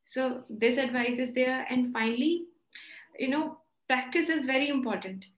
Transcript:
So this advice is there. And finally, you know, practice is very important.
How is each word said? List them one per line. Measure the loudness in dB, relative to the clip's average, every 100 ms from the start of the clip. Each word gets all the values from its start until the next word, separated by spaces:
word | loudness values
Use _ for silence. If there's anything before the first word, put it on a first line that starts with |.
So | -8 -2 -2 -2 -8
this | 0 2 2
advice | 0 0 0 0
is | -2
there. | 2 2 2 0
And | 0 0
finally, | 0 0 2 2 0 -4 _ _ -20 -20 -20 -20 -6
you | -2
know, | 0 -2 -6 _ _ _
practice | 0 2 0 2
is | 0 2
very | 2 2
important. | 0 0 -4 -6 -12 -14